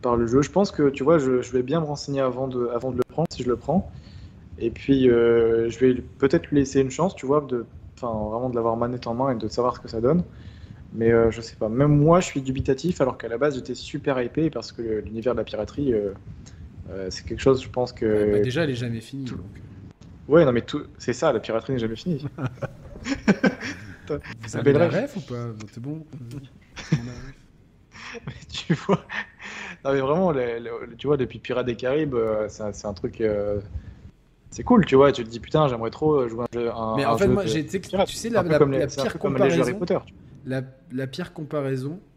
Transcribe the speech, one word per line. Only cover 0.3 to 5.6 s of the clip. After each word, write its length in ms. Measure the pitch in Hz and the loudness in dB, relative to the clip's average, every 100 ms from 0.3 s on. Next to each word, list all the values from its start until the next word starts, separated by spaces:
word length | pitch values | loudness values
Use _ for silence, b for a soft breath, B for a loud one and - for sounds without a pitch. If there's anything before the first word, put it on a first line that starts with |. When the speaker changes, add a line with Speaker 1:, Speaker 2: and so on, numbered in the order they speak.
| 127 | 4
Speaker 1:
Je 80 | 147 | 4
pense 200 | 185 202 | 2 2
que, 200 | - 143 | 4 2
tu 120 | 135 | 4
vois, 160 | 135 165 | 4 4
je, 240 | 131 127 | 6 2
je 100 | 120 | 2
vais 100 | 127 | -2
bien 180 | 127 160 | 0 0
me 60 | 151 | -2
renseigner 340 | 143 - 139 | -6 -4 0
avant 260 | 131 120 135 | 0 0 -4
de, 200 | 127 120 | -2 -2
avant 220 | 120 131 | -2 -4
de 40 | 123 | -2
le 60 | 127 | -2
prendre, 180 | - 135 | 0 -2
si 100 | - | -2
je 60 | 127 | -2
le 80 | 117 | -2
prends. 340 | - 170 - B B B B B - - | 2 0 0 B B B B B -20 -6
Et 120 | 117 | -6
puis, 380 | 113 - 135 127 | -4 2 4 6
euh, 640 | 117 117 117 113 113 | 6 6 6 6 4